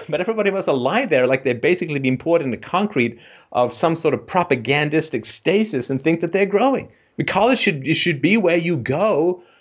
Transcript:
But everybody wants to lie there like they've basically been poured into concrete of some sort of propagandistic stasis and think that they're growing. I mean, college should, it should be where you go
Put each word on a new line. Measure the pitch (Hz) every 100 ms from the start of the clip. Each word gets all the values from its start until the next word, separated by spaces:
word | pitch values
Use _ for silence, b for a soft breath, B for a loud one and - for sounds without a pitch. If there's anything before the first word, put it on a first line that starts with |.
| -
But | 151
everybody | 185 220 202
wants | 190 175
to |
lie | 139 127 214 254
there | 135 123
like | 135
they've | 131 120
basically | 147 180 160 143
been | 131 127
poured | 165 170
into | 135 110
concrete | - 180 202 135 117 - B B B
of | - 123
some | - 165 165
sort | 156
of | 127 -
propagandistic | 185 175 127 113 147 151 156 151 120 -
stasis | - 147 202 220 131 123
and | 135
think | 160 165
that | 170
they're | 185 196
growing. | 202 262 247 -
I | b b b
mean, | -
college | 185 233 -
should, | 196 147 135
it | 156
should | 175 139
be | 151 226
where | 180 175
you | 170 156
go | 113 147 214 151 170 180 B B